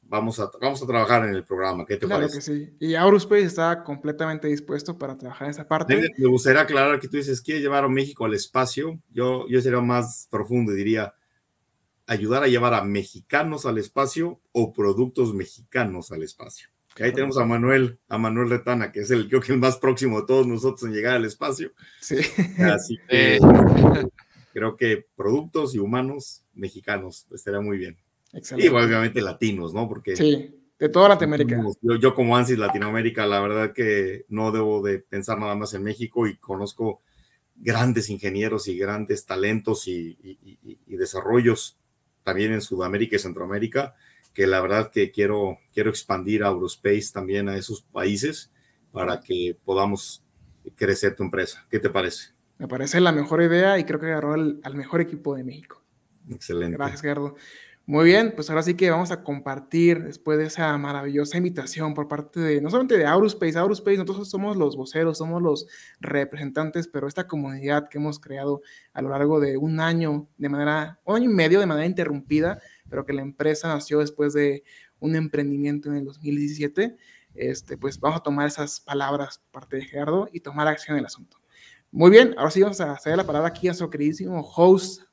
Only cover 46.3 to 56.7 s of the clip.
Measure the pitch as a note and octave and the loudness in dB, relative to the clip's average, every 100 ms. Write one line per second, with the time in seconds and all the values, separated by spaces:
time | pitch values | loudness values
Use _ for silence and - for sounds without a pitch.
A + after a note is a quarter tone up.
46.3 | G#2+ G#2 F2+ F2+ - G2+ G#2 G2+ G2+ F#2 | 0 0 -2 -4 -4 0 0 -2 -8 -6
47.3 | G2 G2 G2 F#2 A2 _ - F#2+ G2+ C#3 | -4 -4 -6 -8 -10 _ -6 -2 -2 -2
48.3 | E3 - _ _ _ _ - F2+ F2 - | -6 -14 _ _ _ _ -8 -6 -6 -6
49.3 | F2+ F2 E2+ - F#2+ G2+ G2 - - _ | -4 -4 -8 -4 0 0 -2 -6 -8 _
50.3 | _ _ _ - _ G#2+ G2 G2 - - | _ _ _ -20 _ -2 2 0 -2 -6
51.3 | F#2+ F2+ - _ A2 A#2 G2 F#2 - - | -4 -4 -8 _ -2 -2 -2 -2 -4 -10
52.3 | _ _ _ - B2+ C#3 F3 F3+ D3+ D3 | _ _ _ -10 -8 -2 2 4 2 0
53.3 | D#3+ E3+ F3 F#3+ G3 E3+ D3+ D#3+ D#3 D3 | 2 4 4 4 2 0 -4 -4 -4 -2
54.3 | D3+ D#3 D3 C#3 C#3 C3 E3+ E3+ D3+ - | -2 -2 -4 -10 -12 -4 -2 -2 -4 -6
55.3 | C3+ B2+ D3 - - _ _ _ _ E3 | -6 -8 -14 -20 -20 _ _ _ _ -18
56.3 | - - F2 F2 | -16 -8 -4 -4